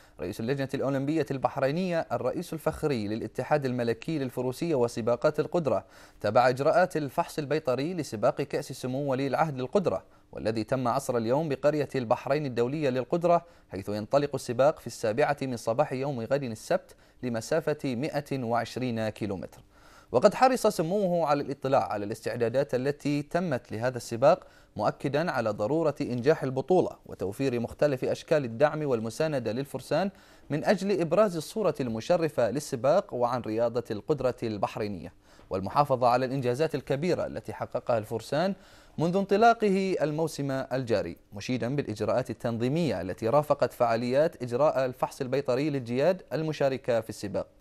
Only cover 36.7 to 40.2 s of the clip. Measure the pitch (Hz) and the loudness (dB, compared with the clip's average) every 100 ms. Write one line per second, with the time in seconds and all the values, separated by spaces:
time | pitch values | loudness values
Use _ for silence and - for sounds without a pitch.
36.7 | 139 - 139 180 123 73 71 - - 113 | -2 -2 -2 0 -2 -2 -8 -10 -10 -6
37.7 | 123 - 117 107 113 - 143 190 190 - | -6 0 -2 0 -6 -4 -2 -2 -4 -12
38.7 | - - - 165 185 196 202 233 226 208 | -20 -12 -2 0 0 2 6 6 6 4
39.7 | 190 190 175 147 151 | 2 0 0 0 0